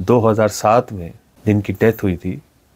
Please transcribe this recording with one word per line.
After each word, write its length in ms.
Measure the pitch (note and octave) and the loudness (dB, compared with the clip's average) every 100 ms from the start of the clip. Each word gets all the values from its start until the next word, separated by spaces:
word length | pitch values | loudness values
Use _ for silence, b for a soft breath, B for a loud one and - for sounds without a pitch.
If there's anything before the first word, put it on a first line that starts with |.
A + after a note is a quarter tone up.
दो 180 | F#2 A#2+ | 0 2
हज़ार 280 | A2 G#2+ G#2+ | 4 2 0
सात 460 | - G#2+ B2 B2 | 0 0 2 0
में 200 | G2 E2 - _ _ A2 | -10 -14 -16 _ _ 0
जिनकी 280 | G#2 G2+ | 0 -2
डेथ 300 | G2 A2 A2 | 0 0 0
हुई 140 | G2 E2 | -4 -4
थी, 240 | F#2 C#3+ _ _ _ | -8 -12 _ _ _